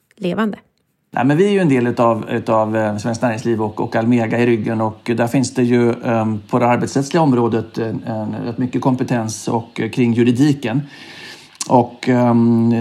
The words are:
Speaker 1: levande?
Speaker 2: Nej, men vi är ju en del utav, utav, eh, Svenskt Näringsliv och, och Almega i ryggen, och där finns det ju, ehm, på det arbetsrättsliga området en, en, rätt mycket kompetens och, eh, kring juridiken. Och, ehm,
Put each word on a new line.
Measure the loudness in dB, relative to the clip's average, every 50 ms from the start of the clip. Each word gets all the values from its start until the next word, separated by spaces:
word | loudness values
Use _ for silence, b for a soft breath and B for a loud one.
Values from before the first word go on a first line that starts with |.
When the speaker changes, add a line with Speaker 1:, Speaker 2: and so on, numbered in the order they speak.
| _ _ _
Speaker 1:
levande? | -6 -6 -4 -2 -2 -2 -4 -4 -8 _ _ _ _ _ _ _ _ _ _
Speaker 2:
Nej, | -4 0 2
men | 2 4
vi | 4 4
är | 4
ju | 4 2
en | 2 2
del | 2 2 2
utav, | 0 0 2 2 2 2 0 -2 -4
utav, | -4 -4 -2 0 2 2 2 2 0
eh, | 0 0 -2 -2
Svenskt | -4 -4 -4 -4 -2
Näringsliv | -2 -2 -2 -2 -2 -2 -2 0
och, | -2 -4 -4 -6
och | -6 -2 -2
Almega | 0 2 2 2 2 2 0 0 0
i | 2
ryggen, | 2 2 0 0 -2 -2 -2
och | -2 -4 -4 -6 -6 -4 -2
där | -2 -2
finns | 0 0 0 0 0 0
det | 0
ju, | 2 2 4 4 2 2 0 -2 -2
ehm, | -2 -2 0 0 -2 -2 -4 -6 -2
på | -2 0
det | 2
arbetsrättsliga | 2 2 0 0 -2 -2 -4 -2 0 0 2
området | 4 4 4 4 2 2 0 -2 -4 -4 -6 -6
en, | -6 -4 -6 -6
en, | -6 -6 -6 -6 -6 -6 -8 -8 -8
rätt | -8 -6 -6
mycket | -6 -4 -4 -2
kompetens | 0 0 0 0 -2 -2 -2 -2 -2 -4 -8 -8 -6 -4
och, | -4 -4 -6 -6 -8 -6
eh, | -6 -4
kring | 0 0 2 2
juridiken. | 4 4 4 2 4 4 2 2 2 0 -2 -4 -4 -4 -4 B B B B B B B B B B B B B B B -2 2
Och, | 2 2 2 2 -4 -6 -2 0
ehm, | 2 2 4 4 4 4 4 4 4 4 2 2 2 2